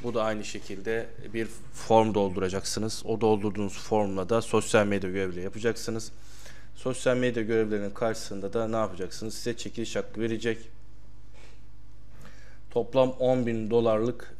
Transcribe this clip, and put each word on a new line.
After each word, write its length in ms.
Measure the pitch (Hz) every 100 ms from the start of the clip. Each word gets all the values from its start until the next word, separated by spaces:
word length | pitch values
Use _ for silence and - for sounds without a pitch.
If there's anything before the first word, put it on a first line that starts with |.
bu 120 | 120
da 80 | 113
aynı 220 | 110 107
şekilde 640 | 104 104 - 98 104 113 117 - -
bir 140 | 110 107 - -
form 400 | - - 113 110
dolduracaksınız. 880 | 104 98 92 92 95 - - 110 - 104
O 140 | 113
doldurduğunuz 580 | 110 107 104 98 101 -
formla 500 | - 107 101 95 92
da 140 | 113
sosyal 440 | - 110 - 113 101
medya 240 | 101 92
görevleri 340 | 95 95 87
yapacaksınız. 680 | 95 104 113 110 - 113 - - - - - - -
Sosyal 420 | - 131 123 131 123
medya 260 | 127 117
görevlerinin 480 | 107 113 107 104 101
karşısında 640 | - 113 110 - 101 98
da 160 | 113 110
ne 80 | 113
yapacaksınız? 580 | 107 90 90 - 110
Size 220 | - 120 117
çekiliş 400 | 104 - 113 107
hakkı 240 | - 107
verecek. 380 | 113 110 113 110 - - - - - - - - - - - - - - - - - - - - -
Toplam 400 | 120 110 135 127
on 360 | 127 127 127 117
bin 240 | 113 107
dolarlık, 640 | 117 113 107 117 120 -